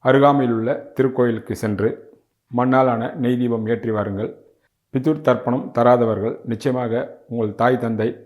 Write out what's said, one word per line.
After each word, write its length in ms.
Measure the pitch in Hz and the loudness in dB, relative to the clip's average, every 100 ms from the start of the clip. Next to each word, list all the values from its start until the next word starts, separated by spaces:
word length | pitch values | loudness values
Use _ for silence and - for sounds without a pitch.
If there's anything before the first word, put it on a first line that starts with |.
| 131 | 4
அருகாமையில் 440 | 139 143 139 127 113 | 6 6 4 2 0
உள்ள 140 | 113 147 - - | -2 -4 -6 0
திருக்கோயிலுக்கு 580 | 131 127 120 113 - 104 | 0 2 0 0 -6 -6
சென்று 260 | 110 101 110 135 - _ _ _ _ 120 | -4 -2 -2 -4 -14 _ _ _ _ -2
மண்ணாலான 520 | 127 131 131 117 123 139 | 2 4 2 0 -4 -4
நெய் 140 | 123 123 | -2 0
தீபம் 260 | 123 117 107 | 0 -2 -2
ஏற்றி 200 | 113 113 107 | -4 -2 -2
வாருங்கள். 340 | 101 98 110 - _ _ _ _ _ | -2 -4 -6 -8 _ _ _ _ _
பிதுர் 280 | 135 139 151 151 | -4 -2 0 2
தர்ப்பணம் 380 | 120 - 127 - - | 0 0 -4 -4 2
தராதவர்கள் 580 | 120 123 117 104 107 - - | 4 4 4 0 -4 -6 -8
நிச்சயமாக 520 | 110 139 127 120 117 - - _ | -4 -2 -2 -2 -4 -6 -12 _
உங்கள் 200 | 117 110 101 | -4 -4 0
தாய் 220 | 120 127 | 0 2
தந்தை 240 | 117 110 110 143 | -2 -2 -2 -4